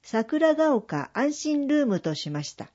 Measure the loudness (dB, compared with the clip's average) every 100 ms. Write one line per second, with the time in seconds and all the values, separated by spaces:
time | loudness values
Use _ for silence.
0 | -6 -4 -2 2 4 4 4 2 0 -6
1 | -4 -2 -2 -2 -2 -2 2 2 2 0
2 | -2 -6 -6 -6 -8 -12 -18